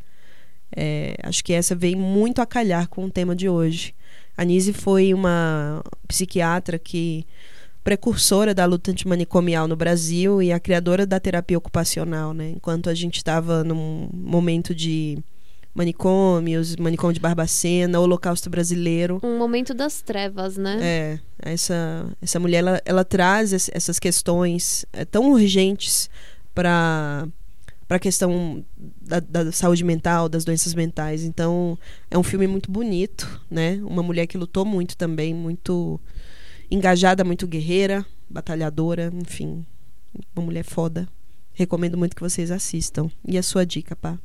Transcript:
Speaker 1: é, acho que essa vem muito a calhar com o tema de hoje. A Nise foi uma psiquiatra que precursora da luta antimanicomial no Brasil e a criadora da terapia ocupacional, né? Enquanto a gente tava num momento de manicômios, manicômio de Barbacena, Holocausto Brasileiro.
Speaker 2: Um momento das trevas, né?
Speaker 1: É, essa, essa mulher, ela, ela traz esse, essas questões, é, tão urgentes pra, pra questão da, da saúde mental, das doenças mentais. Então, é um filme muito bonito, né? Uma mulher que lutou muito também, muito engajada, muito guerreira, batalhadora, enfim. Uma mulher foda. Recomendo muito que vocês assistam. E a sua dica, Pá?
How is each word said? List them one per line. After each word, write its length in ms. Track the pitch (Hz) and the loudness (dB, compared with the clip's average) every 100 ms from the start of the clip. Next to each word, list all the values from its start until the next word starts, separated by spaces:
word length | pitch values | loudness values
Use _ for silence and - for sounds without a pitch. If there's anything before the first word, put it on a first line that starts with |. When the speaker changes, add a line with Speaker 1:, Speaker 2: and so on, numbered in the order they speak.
| - - - - - - - - | -10 -10 -10 -10 -10 -10 -8 -4
Speaker 1:
é, 400 | 151 151 147 - | -2 -2 -4 -6
acho 200 | - 170 | -6 -4
que 80 | - | 0
essa 240 | 175 170 175 | 2 2 0
vem 200 | 175 185 | 0 2
muito 440 | 190 202 226 254 | 2 4 4 2
a 40 | 240 | 0
calhar 420 | 247 214 170 175 | 0 2 2 0
com 160 | - 190 | -4 -4
o 60 | |
tema 240 | 180 180 175 | 0 0 0
de 140 | 190 | 2
hoje. 440 | 170 165 165 - - - - - - | 2 2 0 -6 -8 -10 -10 -10 -2
A 80 | 175 | 2
Nise 260 | 180 190 | 4 2
foi 420 | 202 196 190 190 | 0 2 6 6
uma 720 | 190 180 170 160 156 147 156 - - - | 4 4 2 2 0 -2 -4 -6 -8 -4
psiquiatra 720 | - 185 185 165 180 175 165 | -2 0 0 2 0 -2 -6
que 460 | - 175 165 160 - - - - - - | -4 -2 -2 -2 -6 -10 -10 -10 -10 -4
precursora 680 | - 202 240 202 - 196 214 | 0 0 2 2 4 4 4
da 120 | 190 180 | 4 4
luta 260 | 175 - | 4 0
antimanicomial 760 | 185 190 175 170 185 175 165 160 | -2 0 0 4 4 4 2 0
no 80 | 160 | 0
Brasil 680 | 170 175 165 170 190 196 | 2 2 2 2 4 4
e 100 | 180 | 4
a 80 | 170 | 2
criadora 460 | 190 175 175 185 196 | 2 2 4 2 2
da 140 | 190 | 0
terapia 380 | 196 175 170 170 | 0 0 0 0
ocupacional, 760 | - 170 165 160 160 156 156 | 0 0 0 -2 -2 -4 -4
né? 180 | 160 156 | -4 -4
Enquanto 380 | 165 - 165 175 | -4 -2 -2 0
a 40 | |
gente 300 | 165 175 - | 0 -2 -2
tava 400 | 165 165 165 165 | 0 0 2 2
num 460 | 160 160 156 160 - | 2 0 -2 -4 -4
momento 640 | 180 180 170 170 165 175 165 | -6 0 2 4 2 0 -2
de 420 | 165 156 151 147 - - - - - | 0 0 0 -4 -6 -10 -10 -10 -6
manicômios, 1000 | - 175 165 185 190 190 175 165 165 165 170 | -2 -2 2 2 4 6 4 2 0 0 0
manicômio 380 | 165 170 175 | 0 2 2
de 60 | 165 | 2
Barbacena, 800 | 165 170 160 - 170 175 180 175 | 0 2 0 0 2 2 4 4
Holocausto 500 | 180 175 180 175 175 | 4 4 0 -2 -2
Brasileiro. 680 | 170 170 175 175 165 175 185 | -2 0 0 0 2 0 -2
Speaker 2:
Um 140 | 240 233 | -2 0
momento 360 | 233 240 254 | 0 0 -2
das 280 | 247 294 - | -2 -4 -4
trevas, 560 | - 202 196 196 190 190 | -6 -4 -4 -4 -4 -2
né? 200 | 196 208 | -2 0
Speaker 1:
É, 380 | 170 165 156 156 - - | 0 0 -2 -6 -8 -8
essa, 720 | - 170 - 170 165 165 170 - | -4 -2 -2 0 -2 -4 -6 -6
essa 180 | - 175 | -2 0
mulher, 200 | 175 170 | 2 4
ela, 220 | 180 185 | 4 2
ela 220 | - 185 185 | 2 2 4
traz 480 | 185 180 208 214 | 4 4 4 2
esse, 180 | 185 - | 0 0
essas 240 | - 175 165 | -2 -2 0
questões, 880 | 180 175 - 175 175 170 - - - | 2 2 2 2 2 2 0 -2 -4
é, 140 | - - | -6 0
tão 260 | 208 277 | 4 6
urgentes 800 | 254 202 190 190 202 - - - - - - - | 8 8 6 4 2 0 0 -2 -6 -10 -10 -4
pra, 760 | - 175 170 165 156 147 143 160 - - - - - - | 0 4 4 4 2 -2 -4 -6 -8 -10 -10 -10 -8 -2
pra 100 | 180 | 0
questão 680 | 196 - 180 180 170 - - - - - | 2 2 2 2 0 -4 -8 -8 -10 -10
da, 180 | - 170 | -4 -2
da 300 | 151 170 160 | 0 -2 0
saúde 300 | - 180 170 175 | 2 4 4 4
mental, 420 | 160 170 170 165 | 0 2 2 0
das 160 | 160 | 0
doenças 300 | 165 160 175 | 0 0 0
mentais. 500 | 170 165 156 151 156 | 0 -2 -2 -4 -4
Então, 560 | 165 160 170 175 175 165 - - - | -4 -2 0 2 0 -4 -8 -10 -2
é 60 | 180 | 0
um 60 | |
filme 220 | 180 190 190 | 2 2 2
muito 240 | 196 190 | 0 -2
bonito, 720 | 202 233 175 196 - - - - | -2 0 0 -2 -4 -8 -8 -4
né? 300 | 165 165 196 | -2 0 0
Uma 200 | 202 175 | -2 -2
mulher 240 | 175 170 170 | 0 0 -2
que 100 | 190 | -2
lutou 280 | 175 190 202 | -2 0 0
muito 320 | 190 180 - | 0 -2 -2
também, 360 | 170 156 160 | -2 0 -2
muito 640 | 165 165 170 - 175 165 160 - - - - - - - | -2 -4 -4 -2 0 0 -4 -6 -8 -8 -8 -8 -8 -2
engajada, 520 | 196 185 180 185 190 | 2 4 6 6 4
muito 240 | 185 175 180 | 2 -2 -2
guerreira, 580 | 160 160 185 196 196 196 - - | -2 0 2 2 0 -4 -8 -8
batalhadora, 840 | 156 160 160 156 151 165 170 170 | -8 -4 -2 -2 0 0 0 -2
enfim. 520 | 175 170 - 151 160 160 - - - - - - 175 | -4 -6 -6 -6 -6 -8 -10 -10 -10 -10 -8 -8 -6
Uma 100 | 170 | -4
mulher 180 | 165 | -4
foda. 440 | - 170 165 165 180 - - - - | -4 -2 -2 -2 -6 -8 -10 -10 -6
Recomendo 440 | - 180 170 175 175 | -2 0 0 0 0
muito 180 | 175 - | 0 -2
que 60 | |
vocês 300 | 175 - 170 | -4 -2 -2
assistam. 580 | 185 - 165 - 151 160 - - | -2 -4 -4 -2 -2 -2 -4 -2
E 120 | 180 | 0
a 60 | |
sua 220 | - 190 175 | 2 2 0
dica, 300 | 151 - - | -2 -6 -6
Pá? 240 | 160 175 | -6 -6